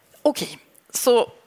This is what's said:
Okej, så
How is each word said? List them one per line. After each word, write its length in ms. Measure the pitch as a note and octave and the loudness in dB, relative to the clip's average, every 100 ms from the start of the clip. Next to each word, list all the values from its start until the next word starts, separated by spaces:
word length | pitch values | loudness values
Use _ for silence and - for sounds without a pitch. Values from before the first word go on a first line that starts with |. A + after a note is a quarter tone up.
| _ _ | _ _
Okej, 380 | D4 - - - _ _ _ | -2 -2 -6 -12 _ _ _
så 420 | - B3+ A#3+ - - | -4 2 2 0 -8